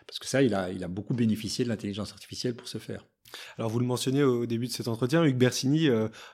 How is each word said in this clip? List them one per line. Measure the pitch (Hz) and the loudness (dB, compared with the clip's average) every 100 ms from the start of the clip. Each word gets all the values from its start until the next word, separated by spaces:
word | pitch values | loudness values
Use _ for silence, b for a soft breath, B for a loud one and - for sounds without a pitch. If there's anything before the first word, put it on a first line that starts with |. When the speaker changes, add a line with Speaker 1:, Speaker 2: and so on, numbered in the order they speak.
| - | -16
Speaker 1:
parce | - | -12
que | - | -2
ça, | 135 | 2
il | 131 | 2
a, | 98 92 | 2 -2
il | 95 | -6
a | 87 | -6
beaucoup | 90 104 120 | -8 -4 0
bénéficié | 113 107 98 - 120 | 2 0 -2 -4 -2
de | |
l'intelligence | 104 104 101 98 | -2 -4 -6 -8
artificielle | - - - 127 | -10 -16 -6 -6
pour | 117 - | -6 -10
ce | 110 | -12
faire. | - 101 - _ - B B - | -10 -12 -14 _ -20 B B -6
Speaker 2:
Alors | 113 | -2
vous | 117 | 0
le | 123 | 0
mentionnez | 123 135 139 | 0 0 4
au | 139 120 117 | 4 4 0
début | 117 123 | -2 -4
de | |
cet | - 120 | -4 -4
entretien, | 113 127 160 | -2 2 4
Hugues | 160 127 | 4 6
Bersini, | 123 - 131 156 156 | 4 4 2 4 4
euh, | 110 110 B B | 4 2 B B